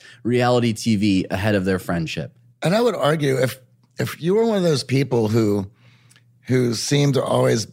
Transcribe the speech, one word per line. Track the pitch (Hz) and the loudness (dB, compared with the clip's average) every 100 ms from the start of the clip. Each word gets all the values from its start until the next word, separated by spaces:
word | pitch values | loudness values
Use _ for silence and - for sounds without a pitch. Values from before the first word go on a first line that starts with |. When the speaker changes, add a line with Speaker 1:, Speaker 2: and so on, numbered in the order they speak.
| - - | -14 -10
Speaker 1:
reality | 113 123 123 123 117 | -2 0 2 2 2
T | 104 - 107 | 0 0 2
V | 107 95 - | 2 2 0
ahead | 92 107 101 | -2 0 0
of | 95 | 0
their | 92 | -2
friendship. | - 87 78 - 76 - _ _ | -2 -4 -4 -6 -10 -14 _ _
Speaker 2:
And | 156 | -2
I | 202 | 0
would | 240 165 | 0 0
argue | 135 156 143 131 | 0 0 0 0
if, | 131 - _ _ _ - | -2 -4 _ _ _ -8
if | 120 - | -8 -6
you | 151 202 | -2 0
were | 226 | 2
one | 208 | 0
of | |
those | 175 156 - | 0 0 0
people | 135 123 123 107 | -2 0 0 0
who, | 117 107 101 98 - _ _ _ _ _ _ | 2 2 0 -4 -10 _ _ _ _ _ _
who | - 127 123 110 | -2 0 0 -2
seem | - 143 143 | -2 0 2
to | 135 | 0
always, | - 123 127 123 101 | 0 0 2 0 -4